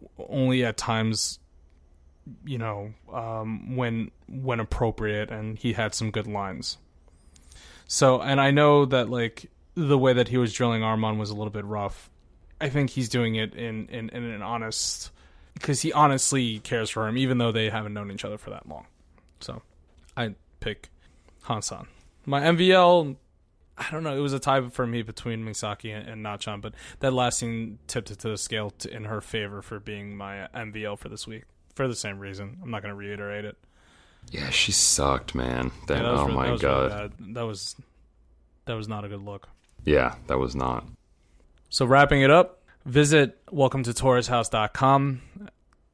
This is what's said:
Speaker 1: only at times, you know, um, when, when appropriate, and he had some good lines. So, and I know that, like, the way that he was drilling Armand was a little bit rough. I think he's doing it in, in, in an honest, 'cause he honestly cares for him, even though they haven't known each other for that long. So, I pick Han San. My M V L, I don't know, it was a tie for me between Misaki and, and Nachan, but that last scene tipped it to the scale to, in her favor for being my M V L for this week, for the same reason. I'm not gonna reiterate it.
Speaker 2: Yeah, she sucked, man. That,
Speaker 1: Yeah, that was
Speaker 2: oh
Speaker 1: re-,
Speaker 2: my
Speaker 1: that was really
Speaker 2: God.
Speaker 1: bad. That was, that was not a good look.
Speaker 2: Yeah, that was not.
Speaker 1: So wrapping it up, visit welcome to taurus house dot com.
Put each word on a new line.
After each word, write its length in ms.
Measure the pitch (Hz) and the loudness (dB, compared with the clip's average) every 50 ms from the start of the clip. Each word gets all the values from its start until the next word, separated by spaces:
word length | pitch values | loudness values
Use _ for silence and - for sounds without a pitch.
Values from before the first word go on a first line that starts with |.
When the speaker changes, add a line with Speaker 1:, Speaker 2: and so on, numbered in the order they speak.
| - - - - - - | -20 -20 -18 -16 -12 -6
Speaker 1:
only 360 | - 139 131 131 127 127 123 | -2 0 2 2 2 2 2
at 120 | 113 110 | 0 -2
times, 640 | - - - 113 110 110 110 110 104 - - - - _ _ _ - - _ _ _ _ _ _ _ _ - _ _ _ 147 - - - | -4 -2 -2 0 0 0 0 0 -2 -2 -4 -6 -10 _ _ _ -20 -20 _ _ _ _ _ _ _ _ -20 _ _ _ -20 -20 -18 -12
you 140 | 156 131 120 | -10 -8 -6
know, 360 | 117 113 104 101 101 107 107 - - - - | -6 -6 -6 -6 -8 -12 -14 -18 -18 -12 -10
um, 640 | 120 113 113 113 110 110 110 110 - - - 127 | -8 -8 -6 -6 -6 -6 -6 -6 -8 -8 -6 -4
when, 380 | 127 123 117 113 113 110 - - _ _ - | -2 -2 0 -2 -2 -4 -6 -8 _ _ -14
when 320 | - 131 131 131 120 117 | -12 -6 -4 -2 -2 -2
appropriate, 720 | 110 - - - 123 113 107 - 110 107 104 104 107 - 110 | -2 -2 0 0 0 0 0 -2 -2 -2 -2 -2 -4 -6 -6
and 260 | 107 107 110 110 107 | -8 -8 -8 -8 -4
he 140 | - 120 104 | -2 -2 0
had 200 | 113 110 107 - | 0 -2 -2 -2
some 200 | - 113 107 - | -2 -4 -2 -2
good 160 | 110 104 104 | -4 -6 -4
lines. 500 | 104 101 98 95 92 - - - - - _ _ _ _ _ - - _ _ - _ - _ - - - - - - - - - | -6 -6 -6 -6 -8 -8 -8 -10 -10 -12 _ _ _ _ _ -20 -20 _ _ -20 _ -20 _ -20 -20 -20 -20 -20 -20 -20 -10 -6
So, 320 | - - 139 131 127 123 | 2 4 6 6 6 6
and 200 | - 135 139 139 | 4 2 2 4
I 120 | 139 139 139 | 6 6 6
know 320 | 147 147 147 147 147 143 | 6 8 8 8 8 6
that, 260 | 131 135 127 117 110 | 4 4 2 2 0
like, 400 | 123 123 117 113 - - - - _ _ _ _ - 175 | 0 -2 -2 -2 -4 -8 -16 -20 _ _ _ _ -6 -2
the 200 | 156 139 143 135 | 2 4 4 6
way 160 | 127 131 127 | 6 6 6
that 140 | 127 120 104 | 6 4 2
he 100 | 123 127 | 2 2
was 160 | 123 110 104 | 0 0 0
drilling 280 | - 127 120 113 110 110 | 0 0 0 2 2 0
Armand 360 | 110 110 110 110 110 107 107 | 0 0 0 0 0 0 -2
was 100 | 107 104 | -4 -4
a 60 | 107 | -6
little 160 | 104 107 107 | -6 -6 -6
bit 160 | 101 107 101 | -6 -8 -8
rough. 420 | 101 107 104 101 95 - - - - _ _ _ _ _ _ _ - - - | -6 -6 -4 -4 -6 -6 -10 -16 -20 _ _ _ _ _ _ _ -20 -10 -6
I 120 | 156 139 | -6 -2
think 180 | 127 147 139 127 | 0 0 0 0
he's 220 | - 135 123 110 | 0 -4 -4 -2
doing 240 | - 123 117 113 113 | 0 0 0 0 0
it 200 | 110 110 101 - | -2 -4 -4 -6
in, 340 | - 117 117 110 110 104 - | -8 -8 -8 -8 -8 -10 -10
in, 180 | - 117 110 110 | -10 -10 -10 -10
in 160 | - 123 120 | -10 -10 -10
an 160 | 117 110 104 | -10 -10 -10
honest, 720 | 101 104 117 117 113 110 107 - - - - - - - - _ - - - - - - _ - | -8 -6 -6 -6 -6 -6 -6 -4 -4 -4 -6 -6 -10 -14 -18 _ -20 -20 -20 -20 -20 -20 _ -8
'cause 220 | - - 143 - - | -4 -2 -2 -2 -2
he 100 | 160 - | 0 4
honestly 680 | 147 151 143 135 131 - - 143 135 123 117 110 107 | 4 6 6 4 2 0 0 0 0 0 -2 -4 -6
cares 280 | - - 127 117 110 107 | -6 -4 -4 -4 -2 -4
for 180 | - 113 110 | -4 -4 -2
him, 120 | 110 117 127 | -2 0 0
even 180 | 135 127 127 | 0 2 2
though 160 | 123 120 117 110 | 2 2 2 2
they 160 | 113 110 107 | 0 0 0
haven't 240 | 107 110 107 104 104 | -2 -4 -6 -6 -8
known 180 | 104 104 101 | -8 -8 -8
each 140 | 98 101 - | -10 -8 -8
other 140 | 98 107 107 | -8 -8 -10
for 100 | - 110 | -10 -12
that 180 | 101 - - | -14 -14 -14
long. 200 | - 76 64 - - _ _ _ _ _ _ _ _ _ _ | -14 -16 -16 -16 -20 _ _ _ _ _ _ _ _ _ _
So, 200 | - - 127 - - _ _ _ _ _ _ - _ _ _ | -14 -14 -14 -14 -16 _ _ _ _ _ _ -20 _ _ _
I 180 | 135 120 110 98 - _ _ _ _ | -6 -6 -6 -8 -12 _ _ _ _
pick 280 | - 113 104 - - - - _ _ - _ _ _ _ _ _ - | -8 -8 -8 -8 -12 -20 -20 _ _ -20 _ _ _ _ _ _ -8
Han 180 | - 117 107 | -6 -6 -4
San. 280 | - - - 90 - - - - _ - _ _ _ | -4 -8 -10 -10 -14 -20 -20 -20 _ -20 _ _ _
My 180 | 135 139 139 143 | -2 -2 2 4
M 140 | 165 170 | 4 4
V 160 | 165 185 185 185 | 6 6 8 8
L, 440 | 185 175 175 180 175 156 143 135 - _ _ _ _ _ _ _ _ _ _ _ | 8 8 8 8 6 4 0 -4 -10 _ _ _ _ _ _ _ _ _ _ _
I 140 | - - - | -10 -10 -8
don't 120 | 156 160 160 | -6 -6 -4
know, 140 | 151 139 | -4 -2
it 40 | 139 | -2
was 120 | 143 143 135 | -2 -2 -2
a 80 | 135 | -2
tie 260 | - 143 135 135 127 120 | 0 2 2 2 2 -2
for 160 | - - 127 | -4 -4 -4
me 160 | 117 117 117 110 | -2 -2 -4 -6
between 420 | 113 - - - 120 113 113 110 | -6 -10 -10 -8 -6 -6 -6 -6
Misaki 500 | 110 104 - - 104 101 - - 110 107 | -8 -8 -6 -6 -6 -6 -6 -8 -10 -10
and, 140 | 107 - - | -10 -12 -12
and 160 | 113 110 107 | -12 -10 -8
Nachan, 380 | 104 104 98 - 110 104 101 101 | -8 -8 -6 -8 -8 -8 -8 -10
but 100 | 107 - - - - - - | -12 -14 -14 -18 -20 -10 -2
that 120 | - 135 131 | 0 0 2
last 260 | 127 123 120 - - | 2 2 2 0 -2
scene 400 | 123 117 117 113 113 107 104 - - | -4 -4 -4 -6 -6 -8 -10 -14 -14
tipped 240 | - - 123 101 - | -8 -8 -8 -6 -8
it 80 | 104 - | -12 -8
to 100 | - 113 | -6 -6
the 80 | 107 101 | -6 -6
scale 320 | - - 117 107 104 101 - - | -6 -4 -4 -4 -4 -6 -8 -10
to, 120 | - - | -12 -12
in 140 | - 113 107 | -10 -10 -8
her 160 | 107 110 104 | -8 -8 -8
favor 400 | - - - 113 104 101 101 101 | -8 -6 -6 -6 -6 -6 -8 -12
for 180 | - - 113 101 | -12 -12 -12 -12
being 380 | 104 107 104 101 101 101 101 | -10 -10 -12 -10 -10 -12 -12
my 320 | 101 98 98 98 101 92 - - | -12 -10 -10 -10 -10 -12 -12 -10
M 180 | 120 113 107 104 | -10 -10 -10 -10
V 140 | 110 107 | -8 -8
L 100 | 104 101 | -8 -8
for 140 | - - - | -8 -10 -14
this 160 | 107 104 - | -12 -12 -12
week, 180 | - 110 117 - _ _ _ _ _ _ | -12 -14 -16 -16 _ _ _ _ _ _
for 120 | - 135 | -4 -2
the 80 | 127 117 | -2 -2
same 240 | - - 104 98 98 | -4 -6 -8 -8 -8
reason. 400 | 98 98 95 98 101 98 127 185 185 | -10 -10 -10 -10 -10 -12 -12 -14 -10
I'm 80 | 123 | -8
not 100 | 113 104 | -8 -8
gonna 140 | 98 104 101 | -8 -8 -10
reiterate 500 | 101 101 101 104 101 101 101 101 104 104 | -10 -10 -10 -10 -8 -8 -8 -8 -8 -8
it. 140 | 104 - - _ _ _ _ _ _ _ _ _ _ _ _ - - | -10 -12 -16 _ _ _ _ _ _ _ _ _ _ _ _ -18 -14
Speaker 2:
Yeah, 180 | - - 71 65 | -12 -10 -8 -2
she 240 | - - - - 95 | 0 0 0 2 2
sucked, 600 | - - - - - 69 69 67 64 - - - | 4 4 4 4 4 4 2 2 2 -2 -4 -4
man. 360 | 67 62 62 62 62 64 64 - - - | -4 -2 -2 -2 -2 -2 -4 -6 -8 -4
That, 120 | - 73 71 | -2 0 0
Speaker 1:
Yeah, 40 | - | 0
that 80 | 120 65 | 2 2
was 80 | 69 71 | 2 2
Speaker 2:
oh 40 | 67 | 2
Speaker 1:
re-, 60 | 67 | 0
Speaker 2:
my 120 | 65 64 | 0 0
Speaker 1:
that 60 | 64 62 | 0 0
was 100 | - 71 | 0 2
really 260 | 69 67 67 65 67 | 2 4 4 2 0
Speaker 2:
God. 300 | 67 104 104 104 - - | -2 -4 -8 -10 -12 -16
Speaker 1:
bad. 160 | - 95 113 | -16 -14 -10
That 80 | 123 117 | -8 -8
was, 340 | 110 104 95 - - - - - _ _ _ _ _ _ _ _ _ _ _ _ _ _ _ _ | -6 -8 -8 -10 -12 -12 -14 -18 _ _ _ _ _ _ _ _ _ _ _ _ _ _ _ _
that 100 | - 117 | -8 -8
was 140 | 110 107 107 | -6 -6 -8
not 160 | 110 104 101 | -8 -8 -8
a 40 | 101 | -10
good 140 | 101 98 101 | -10 -12 -12
look. 260 | 101 101 98 - - - _ _ _ _ - - | -12 -14 -14 -16 -20 -20 _ _ _ _ -6 2
Speaker 2:
Yeah, 320 | 73 73 67 64 62 - - - | 4 4 6 6 4 0 -4 -4
that 120 | - 65 65 | -2 0 0
was 180 | 65 62 65 | 2 0 -2
not. 280 | 67 65 64 62 58 - - - - _ _ _ _ _ _ _ _ _ _ _ _ _ _ | -2 -2 -2 -2 -4 -6 -10 -18 -20 _ _ _ _ _ _ _ _ _ _ _ _ _ _
Speaker 1:
So 160 | - - 135 | -2 0 4
wrapping 360 | 120 131 139 143 139 151 139 135 | 6 8 8 8 8 6 6 8
it 80 | 135 | 8
up, 320 | 151 175 175 - - _ _ _ _ _ _ | 8 8 8 6 0 _ _ _ _ _ _
visit 540 | 135 120 147 147 143 156 151 139 117 - - _ - 190 | 2 4 4 6 8 8 6 6 6 2 -6 _ -8 0
welcome 320 | 143 135 127 - 135 123 | 2 2 2 2 0 -2
to 100 | 120 113 | -2 -2
taurus 320 | - 127 131 123 123 113 | 2 4 4 4 4 4
house 220 | 117 123 120 113 - | 2 0 0 0 0
dot 260 | - 110 107 104 - | 0 0 0 0 0
com. 480 | - 139 135 135 139 135 143 131 123 - - - 190 202 - - _ _ _ _ _ _ _ | 2 6 6 6 6 4 2 -2 -4 -10 -16 -18 -18 -18 -18 -20 _ _ _ _ _ _ _